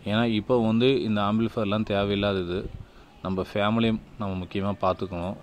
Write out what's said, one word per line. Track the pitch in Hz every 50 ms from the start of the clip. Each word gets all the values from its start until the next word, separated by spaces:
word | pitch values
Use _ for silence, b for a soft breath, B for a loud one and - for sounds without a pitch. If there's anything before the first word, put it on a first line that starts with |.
| -
ஏன்னா | 101 104 110 120 117 110
இப்போ | 104 104 - 127 120
வந்து | 113 110 110 113 123 131 139 117
இந்த | - 113 107 104
ஆம்பிளிஃபையர்லாம் | 101 101 107 110 117 110 - 120 107 98 101 107 107 -
தேவையில்லாதது. | 104 98 101 101 101 101 101 104 98 95 90 85 87 98 - - - - B B B B B B B -
நம்ம | - 92 95 95 92 -
ஃபேமிலியை | - 104 101 104 113 113 113 113 110 107 - - - -
நம்ம | 107 98 95 92 90
முக்கியமா | 87 - 101 95 101 98 - -
பார்த்துக்கணும் | 92 92 - 98 90 92 87 85 92 104 -